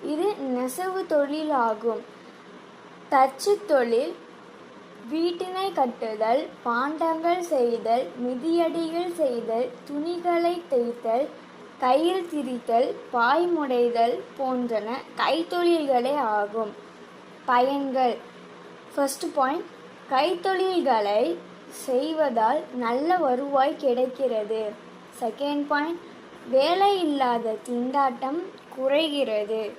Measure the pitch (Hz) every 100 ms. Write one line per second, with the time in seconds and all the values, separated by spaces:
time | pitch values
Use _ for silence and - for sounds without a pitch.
0 | - 302 381 415 269 247 254 254 370 381
1 | 359 311 277 302 302 277 226 214 233 214
2 | - - - - - - - - - -
3 | - 277 262 - 403 403 403 285 240 233
4 | 311 349 - - - - - - - -
5 | 233 302 349 349 370 370 392 349 262 233
6 | 226 214 220 254 330 - 247 233 269 311
7 | 330 320 339 359 349 285 240 233 214 233
8 | - 247 247 254 311 339 330 330 330 339
9 | 359 339 294 240 214 226 254 - - 294
10 | 320 349 349 339 339 349 - 262 233 233
11 | 233 233 294 - - - - - 254 269
12 | 330 370 349 311 254 247 - 233 277 -
13 | - 240 233 294 349 339 285 247 240 233
14 | 233 359 - - 262 254 240 220 208 262
15 | - - - 294 339 359 349 339 285 254
16 | 254 294 240 208 208 214 214 - - -
17 | - - - - - 247 254 277 277 262
18 | 254 214 - - - - - - - -
19 | 277 - 330 - 262 320 - - - -
20 | - 269 311 349 381 370 370 359 269 226
21 | 208 208 285 339 - - - - - 247
22 | 294 320 294 233 220 294 - 247 233 240
23 | 311 359 294 247 277 277 277 302 277 240
24 | 254 254 262 226 208 220 214 214 - -
25 | - - 233 220 285 294 285 294 311 339
26 | - - - - - 262 285 359 403 392
27 | 330 285 254 233 226 214 - 240 247 277
28 | 277 240 262 311 381 - - - 262 277
29 | 320 285 247 214 208 220 208